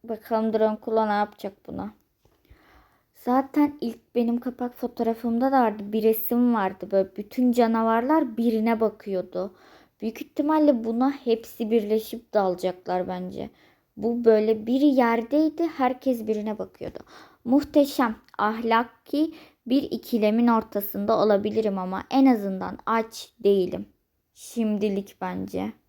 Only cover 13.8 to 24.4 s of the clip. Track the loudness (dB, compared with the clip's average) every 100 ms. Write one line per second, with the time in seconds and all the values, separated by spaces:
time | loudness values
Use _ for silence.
13.8 | _ -6 -4 2 4 4 4 0 0 4
14.8 | 4 4 4 2 0 2 2 0 -4 0
15.8 | -2 0 -2 -2 -2 -4 -4 -8 -10 _
16.8 | -14 -14 -20 -20 -20 _ 0 0 4 2
17.8 | 2 2 -2 -2 _ -2 -2 -2 0 2
18.8 | 0 _ _ -2 -2 -4 -20 _ -2 -2
19.8 | 0 -10 -4 0 2 2 4 2 0 -6
20.8 | -6 -6 -2 2 4 2 2 -2 -2 -2
21.8 | -6 -8 -2 4 6 4 0 -6 -8 -10
22.8 | -4 -2 -2 -10 -18 _ 2 2 2 -4
23.8 | -12 _ _ _ _ _